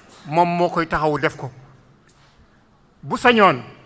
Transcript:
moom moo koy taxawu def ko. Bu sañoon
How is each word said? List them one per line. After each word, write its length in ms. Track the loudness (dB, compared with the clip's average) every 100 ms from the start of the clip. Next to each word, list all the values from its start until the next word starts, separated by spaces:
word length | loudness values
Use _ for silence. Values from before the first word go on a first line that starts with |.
| -20 -20 -4
moom 200 | 0 0
moo 220 | 0 -2
koy 180 | -2 -2
taxawu 320 | -2 0 0
def 160 | -2 -4
ko. 160 | -14 -16 -20 -20 _ _ _ _ _ _ _ _ _ _ _ _
Bu 140 | -8 0
sañoon 440 | 2 4 4 2 -6 -20